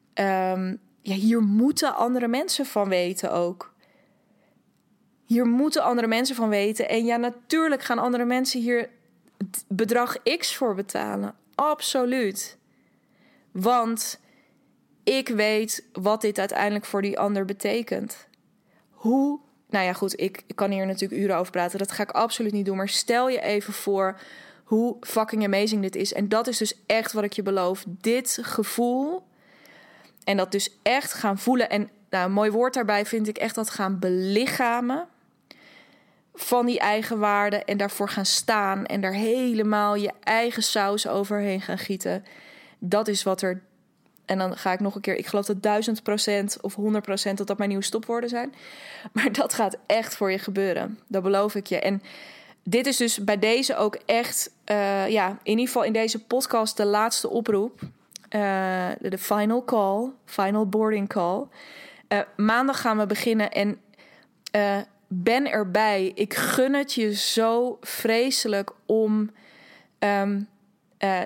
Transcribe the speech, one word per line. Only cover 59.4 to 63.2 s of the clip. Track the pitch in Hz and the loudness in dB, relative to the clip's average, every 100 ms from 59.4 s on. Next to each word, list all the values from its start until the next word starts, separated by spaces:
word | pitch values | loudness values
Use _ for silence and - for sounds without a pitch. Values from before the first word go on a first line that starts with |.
| 208 240 | 2 0
call, | 247 233 196 202 254 269 | 2 2 4 2 -2 -8
final | - - 196 214 208 | -10 -2 0 2 2
boarding | 214 214 208 196 | 2 2 0 -2
call. | 208 175 202 277 - - - - - - | 0 0 -2 -6 -14 -20 -20 -20 -14 -2
Eh, | 208 - - | -2 -2 0
maandag | 214 233 269 262 | 2 4 2 0
gaan | 233 214 | 0 0
we | 202 | 0
beginnen | 214 | 0